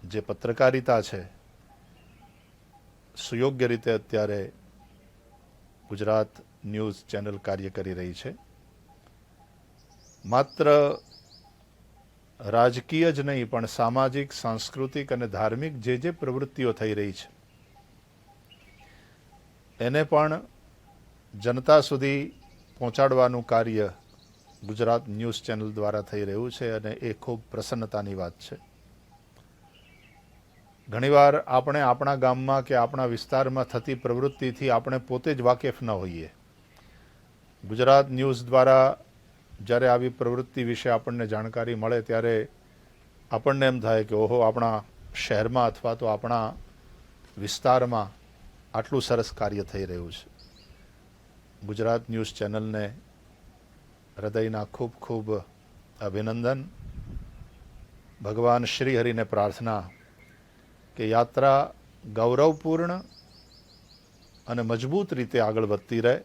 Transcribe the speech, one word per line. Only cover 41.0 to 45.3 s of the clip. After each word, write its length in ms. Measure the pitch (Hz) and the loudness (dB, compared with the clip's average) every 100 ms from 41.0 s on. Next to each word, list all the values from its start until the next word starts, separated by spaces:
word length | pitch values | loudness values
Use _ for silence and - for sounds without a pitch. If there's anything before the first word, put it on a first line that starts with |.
| 117 120 113 | -2 -6 -4
જાણકારી 500 | 107 110 117 117 117 | -4 -6 -6 -4 -4
મળે, 220 | 110 120 | -2 -2
ત્યારે 320 | 113 113 117 113 - - _ _ _ _ - _ - | 0 -2 0 0 -2 -10 _ _ _ _ -20 _ -6
આપણને 360 | 113 143 135 135 | -2 0 2 2
એમ 120 | 127 | 2
થાય 240 | 113 113 | 0 0
કે 100 | 107 | 2
ઓહો, 220 | 107 107 120 | 0 2 4
આપણા 360 | 113 113 117 110 - - - | 2 2 0 -2 -8 -20 -16
શહેરમાં 520 | - - | -10 -2